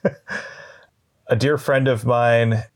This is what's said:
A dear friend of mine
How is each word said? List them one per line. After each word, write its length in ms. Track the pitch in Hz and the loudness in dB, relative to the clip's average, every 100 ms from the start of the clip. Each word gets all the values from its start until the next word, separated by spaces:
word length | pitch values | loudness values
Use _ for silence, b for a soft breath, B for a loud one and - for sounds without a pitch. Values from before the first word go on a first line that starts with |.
| - - - B B B B B B _ _ _ - | -6 -6 -10 B B B B B B _ _ _ -4
A 100 | 113 | 0
dear 200 | 135 147 | 0 0
friend 320 | - 135 131 | 0 0 2
of 160 | 117 | 0
mine 600 | 120 120 120 117 117 110 - | 0 2 4 4 2 0 -4